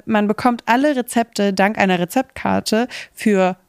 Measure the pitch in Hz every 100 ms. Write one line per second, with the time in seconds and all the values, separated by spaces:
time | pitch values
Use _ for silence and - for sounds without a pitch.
0 | - 220 208 214 247 240 - 240 294 262
1 | 240 233 233 - 202 196 196 220 196 180
2 | 175 - 175 - - 185 - 220 247 -
3 | - - 220 196 185 185